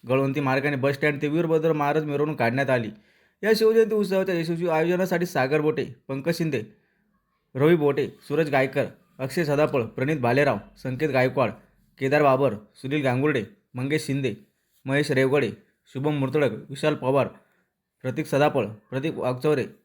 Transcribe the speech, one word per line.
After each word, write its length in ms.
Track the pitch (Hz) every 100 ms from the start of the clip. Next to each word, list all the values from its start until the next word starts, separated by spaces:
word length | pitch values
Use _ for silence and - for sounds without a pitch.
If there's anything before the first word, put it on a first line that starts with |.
| -
गळवंती 300 | 131 135 135
मार्गाने 360 | 139 131 143 143
बस 180 | 139
स्टँड 280 | 139 151 143
ते 60 | 147
वीरभद्र 460 | 156 170 160 160
महाराज 300 | 151 143 147
मिरवणूक 360 | 151 143 147 151
काढण्यात 300 | 117 123 135
आली. 200 | 127 107 - _ _ _ _
या 80 | 202 220
शिवजयंती 400 | 220 226 220 214
उत्सवाच्या 400 | 202 190 190 175
यशस्वी 320 | 165 170 175
आयोजनासाठी 580 | 160 165 180 185 175 175
सागर 360 | - 131 151
बोटे, 240 | 151 151 - - _
पंकज 300 | 135 143 165
शिंदे, 240 | 160 131 107 - _ _ _ _ _ _ _ 131
रवी 200 | 147 170
बोटे, 320 | 147 139 123
सूरज 420 | - - 147 160
गायकर, 340 | 135 135 139 110 - _ _
अक्षय 240 | 131 -
सदापळ, 400 | 156 143 151 143
प्रणित 340 | 113 - 131 156
भालेराव, 400 | 120 127 143 104 - _
संकेत 260 | 135 127 156
गायकवाड, 400 | 131 127 127 120 - _ _ _ _
केदार 240 | 135 147
बाबर, 300 | 147 131 139
सुनील 500 | 104 - _ 131 151
गांगुर्डे, 400 | 135 123 143 139 98 - _
मंगेश 320 | 127 131 151 139
शिंदे, 260 | 139 131 101 - _ _ _ 131
महेश 260 | 139 147
रेवगडे, 380 | 135 131 143 120 104 _ _ _
शुभम 200 | 135 143
मुर्तडक, 360 | 147 135 151 139 110 -
विशाल 260 | 135 156 147
पवार, 320 | 127 135 113 - _ _ _ _ _ _
प्रतीक 240 | 131 156 151
सदापळ, 400 | 139 147 147 107
प्रतीक 520 | 110 _ 131 151 -
वागचौरे 480 | 127 127 151 147 104 -